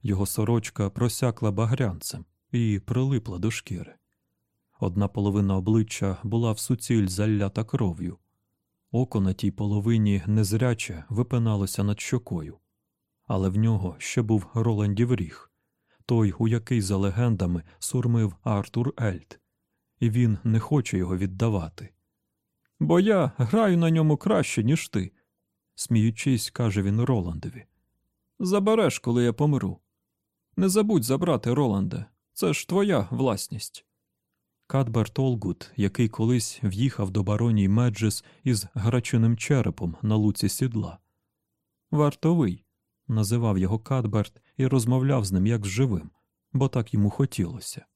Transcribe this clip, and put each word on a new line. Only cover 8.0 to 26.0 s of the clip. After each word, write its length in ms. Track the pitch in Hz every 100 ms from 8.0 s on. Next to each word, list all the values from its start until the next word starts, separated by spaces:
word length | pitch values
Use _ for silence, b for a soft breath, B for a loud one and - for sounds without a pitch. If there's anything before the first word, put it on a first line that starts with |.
| 90 - _ _ _ _ _ _ _
Око 260 | 120 123 110
на 120 | 95
тій 180 | 95 101
половині 720 | - 104 104 104 113 104 101 -
незряче 800 | 107 101 107 123 113 - 85 -
випиналося 760 | 107 123 123 113 104 98 -
над 160 | 101 104
щокою. 580 | - 127 - 85 76 - _ _ _ _ _ _ _
Але 220 | 98 95
в 80 | 95
нього 400 | 113 110 92 -
ще 240 | - -
був 240 | 110 110 92
Роландів 600 | 117 117 107 104 98 120
ріг, 360 | 123 82 - - _ _ _ _ _ -
той, 260 | 117 107
у 160 | - 110
який, 320 | 117 113 123
за 160 | 98 98
легендами, 680 | 98 95 120 107 92 87 - b
сурмив 560 | - 131 123 117 110 -
Артур 520 | - 104 101 - 117 -
Ельт. 400 | 113 90 - - _ _ _ _ _ _
І 100 | 117
він 280 | 113 120 101
не 160 | 110 110
хоче 380 | - 147 113 95
його 180 | 90 92
віддавати. 720 | 95 95 117 104 80 - - _ _ _ _ _ _ _ _ _
«Бо 200 | 151 170
я 320 | 196 202 147 -
граю 420 | 120 220 220 175
на 120 | 165
ньому 260 | 160 156 147
краще, 480 | 196 202 180 -
ніж 240 | 110 156 -
ти», 240 | 107 95 _ _ _ _ _ _
сміючись, 760 | - - 117